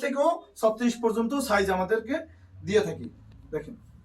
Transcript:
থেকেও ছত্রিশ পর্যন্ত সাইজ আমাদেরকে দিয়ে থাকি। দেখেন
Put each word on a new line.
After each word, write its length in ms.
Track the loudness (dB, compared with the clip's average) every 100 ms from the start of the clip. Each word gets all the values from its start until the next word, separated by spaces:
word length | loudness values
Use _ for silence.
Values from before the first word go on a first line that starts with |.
থেকেও 260 | -2 2 2 0 -6 0
ছত্রিশ 320 | 0 2 0 2
পর্যন্ত 280 | 0 0 0 0 2
সাইজ 200 | 2 2 0
আমাদেরকে 380 | 0 0 -2 -6 -6 -18 -20 -12 0
দিয়ে 140 | 2 2
থাকি। 200 | -4 -12 -16 -20 -20 -10
দেখেন 220 | -10 -8 -18 -20 -20